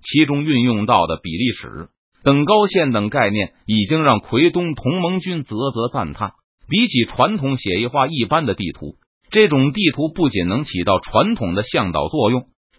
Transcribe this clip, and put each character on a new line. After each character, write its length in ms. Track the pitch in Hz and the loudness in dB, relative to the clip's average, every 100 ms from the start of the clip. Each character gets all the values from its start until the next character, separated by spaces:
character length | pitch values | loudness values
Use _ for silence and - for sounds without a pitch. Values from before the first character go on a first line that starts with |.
其 240 | - 143 143 | -2 2 2
中 180 | 143 | 0
运 200 | 151 131 | 0 2
用 240 | 123 110 110 | 2 0 2
到 180 | 107 82 | 2 2
的 140 | 80 | -2
比 80 | 87 | -6
例 220 | 82 123 | -4 -4
尺、 380 | - - 73 85 _ _ _ | -4 -12 -16 -18 _ _ _
等 200 | 143 143 | 2 2
高 220 | 151 214 202 | 4 2 4
线 260 | 190 147 | 2 0
等 180 | 113 104 | 0 0
概 200 | 135 107 | 0 0
念 240 | 104 92 _ - | 0 -4 _ -2
已 180 | 107 98 | 0 2
经 160 | 156 | 2
让 180 | 147 107 | 4 2
奎 300 | - 120 170 | 0 2 2
东 240 | 175 175 | 2 -4
同 260 | 139 - 180 | -4 -2 -2
盟 200 | 175 185 | -2 -4
军 240 | 185 170 | -4 -8
啧 260 | 131 107 135 | -6 -6 -4
啧 180 | 117 120 | -4 -4
赞 240 | 135 82 | -4 -8
叹。 180 | 71 104 - _ _ - | -6 -8 -8 _ _ -2
比 200 | 180 247 | 0 2
起 180 | 120 113 | 0 0
传 320 | - 131 214 | 0 0 0
统 200 | 135 131 | -2 -4
写 220 | 101 92 | -2 -2
意 60 | 120 | -2
画 220 | 139 135 | 0 0
一 180 | 160 107 | -2 0
般 200 | 156 139 | 0 0
的 100 | 95 | -4
地 160 | 90 | -6
图， 240 | - 73 - _ _ _ | -8 -14 -16 _ _ _
这 160 | 214 208 | 4 4
种 240 | 143 139 | 4 2
地 200 | 165 175 | 2 0
图 200 | 139 156 | 0 -4
不 180 | 160 151 | 0 0
仅 180 | 98 87 | 0 -2
能 160 | 110 | -2
起 200 | 151 90 | -4 -4
到 160 | 87 95 | 0 0
传 340 | - 110 101 | 2 0 2
统 220 | - 101 92 | -2 -2 -4
的 80 | |
向 280 | 104 160 98 | -2 -2 0
导 160 | 78 71 | -2 -2
作 200 | 156 107 | 0 2
用， 160 | 123 - _ _ | 0 -4 _ _